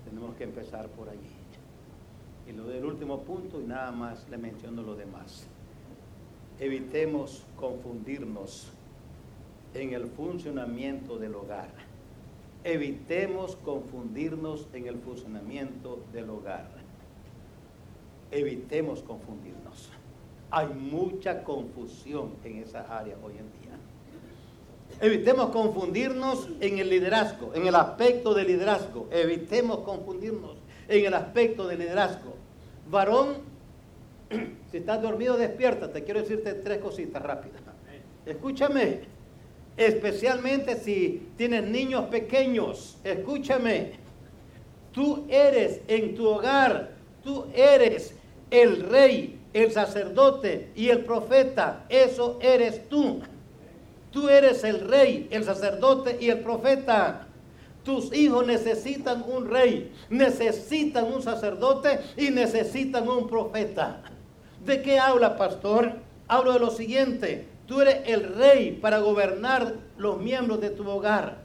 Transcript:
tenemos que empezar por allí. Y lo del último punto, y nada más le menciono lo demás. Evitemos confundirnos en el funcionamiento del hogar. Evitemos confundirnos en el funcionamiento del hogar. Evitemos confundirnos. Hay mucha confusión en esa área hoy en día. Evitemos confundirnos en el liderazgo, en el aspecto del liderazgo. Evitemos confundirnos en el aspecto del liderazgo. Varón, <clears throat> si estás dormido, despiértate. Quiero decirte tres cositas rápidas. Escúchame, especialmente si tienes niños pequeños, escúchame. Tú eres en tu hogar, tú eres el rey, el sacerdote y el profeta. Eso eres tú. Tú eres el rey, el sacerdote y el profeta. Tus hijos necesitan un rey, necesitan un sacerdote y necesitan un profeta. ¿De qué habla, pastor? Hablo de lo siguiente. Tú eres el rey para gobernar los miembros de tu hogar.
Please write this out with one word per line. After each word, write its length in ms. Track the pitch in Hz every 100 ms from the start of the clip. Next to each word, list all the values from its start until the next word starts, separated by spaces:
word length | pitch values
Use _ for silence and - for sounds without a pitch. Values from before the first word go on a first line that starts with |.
tenemos 320 | - 110 117 113
que 100 | 117
empezar 420 | 123 110 110 110
por 200 | - 107
allí. 100 | 104 98 - - - - - - - - - - - -
Y 60 |
lo 120 | 110 113
del 180 | 127
último 380 | 143 143 143 139
punto, 400 | 139 185 180 160
y 20 |
nada 280 | 120 123 131
más 360 | 120 117 113 -
le 80 | 117
menciono 440 | 117 107 113 117
lo 140 | 110 104
demás. 500 | 101 95 - - - - - - - - - - - - - -
Evitemos 840 | 135 135 127 151 156 147 135 - - -
confundirnos 1120 | 131 123 123 117 107 139 117 104 95 - - - - - - - - - - - -
en 200 | 127 135
el 140 | 123 120
funcionamiento 1120 | 123 160 180 156 135 120 117 135 139 - 117
del 180 | 107 104
hogar. 340 | 98 101 85 - - - - - - - - -
Evitemos 920 | 175 160 143 - - 170 196 185 185 -
confundirnos 1120 | - 139 120 127 117 110 160 156 156 151 -
en 140 | 127 123
el 100 | 120
funcionamiento 1040 | 127 120 113 107 104 139 135 120 127 120 -
del 180 | 113 110
hogar. 360 | 107 98 90 85 - - - - - - - - - - - - - - - -
Evitemos 680 | 143 135 123 - 151 151 127
confundirnos. 840 | - 110 - 104 95 87 - - - - - - - - -
Hay 180 | 160 151
mucha 720 | 135 135 156 185 190 190 165
confusión 880 | - 139 110 - 113 - - 147 117 -
en 140 | 117 110
esa 240 | 110 127 110 113
área 180 | 104 101
hoy 100 | 110
en 180 | 101 107 -
día. 40 | 120 - - - - 311 - - - - - - - -
Evitemos 480 | 214 202 208 254 175
confundirnos 1000 | 226 214 185 180 196 269 254 262 262 - 208
en 180 | 196 196
el 100 | 190
liderazgo, 640 | 185 180 220 214 - 120
en 140 | 160 180
el 80 | 175
aspecto 580 | 156 - 247 247 233
del 140 | 202 185
liderazgo. 600 | 180 196 202 - 120 107
Evitemos 680 | 170 165 170 - 226 240 208
confundirnos 760 | - 190 - 185 214 220 - - - - -
en 180 | 202 202
el 80 |
aspecto 540 | 180 160 240 226 226 185
del 120 | 175
liderazgo. 560 | 170 185 202 - 123 120 - - - - -
Varón, 460 | 196 196 233 285 285 - - - - - - - - -
<clears throat> 420 | 214 - - -
si 60 | 170
estás 240 | 190 220
dormido, 360 | 220 214 247 240
despiértate. 640 | 220 - 254 - 160 151
Quiero 180 | 147 214
decirte 320 | - 214 214
tres 260 | 190 208 202
cositas 420 | 202 - - 143
rápidas. 400 | 143 135 - - - - - 143 - - -
Escúchame, 760 | 156 269 269 277 277 214 - - - - - - - - -
especialmente 1000 | 226 214 208 196 226 262 247 277 262 214
si 520 | 214 202 175 170 - -
tienes 300 | 240 233 202
niños 400 | 233 262 262 -
pequeños, 920 | 233 226 269 262 240 156 - - -
escúchame. 920 | 190 180 214 285 277 269 233 196 - - - - - - - - - - -
Tú 320 | - 285 294 -
eres 540 | 262 285 254 220 - -
en 280 | 220 214 220
tu 100 | 226
hogar, 640 | 214 240 277 262 160 - - - -
tú 260 | 269 277 -
eres 640 | 233 277 269 226 - - - - - -
el 320 | 240 240 175
rey, 600 | 175 247 269 151 - - -
el 200 | 214 226
sacerdote 1000 | 220 202 208 190 202 269 269 208 160 -
y 160 | - 233
el 140 | 240
profeta. 840 | - 226 220 262 262 240 165 - -
Eso 500 | 254 254 - 240 240
eres 460 | 254 254 233 214 -
tú. 340 | 294 277 - - - - - - - - - - 277
Tú 140 | 285
eres 340 | 277 269 247
el 160 | 214 202
rey, 480 | 196 269 254 214 -
el 140 | 214
sacerdote 720 | 214 190 202 202 262 269 247 240
y 80 | 240
el 100 | 226
profeta. 880 | 226 226 240 269 269 220 175 - - - - - - -
Tus 320 | - 269 - 269
hijos 320 | 294 240 240
necesitan 800 | 226 226 214 254 277 254 240 233
un 220 | 254 220
rey, 440 | 247 247 - - - -
necesitan 1040 | 240 269 262 226 214 - 311 302 247 226
un 100 | -
sacerdote 760 | 226 226 208 180 247 269 294 269 - -
y 140 | 285
necesitan 800 | 254 240 220 214 262 269 254 226
un 180 | 247 220
profeta. 760 | 226 220 220 208 - 139 - - - - - - - -
¿De 160 | 269
qué 180 | 269 269
habla, 360 | 262 254 226 -
pastor? 600 | 190 - 202 214 240 - - - -
Hablo 240 | 247 254
de 60 | 247
lo 120 | 233
siguiente. 800 | 226 220 262 262 - 185 139 - - -
Tú 140 | 269
eres 260 | 269 262 -
el 280 | 220 185 185
rey 440 | 269 277 190 -
para 180 | 214 214
gobernar 720 | 208 208 196 190 233 262 233 220 - -
los 200 | 202 185
miembros 400 | 208 262 240 220
de 80 | 208
tu 200 | 208 202
hogar. 500 | 202 202 208 170 -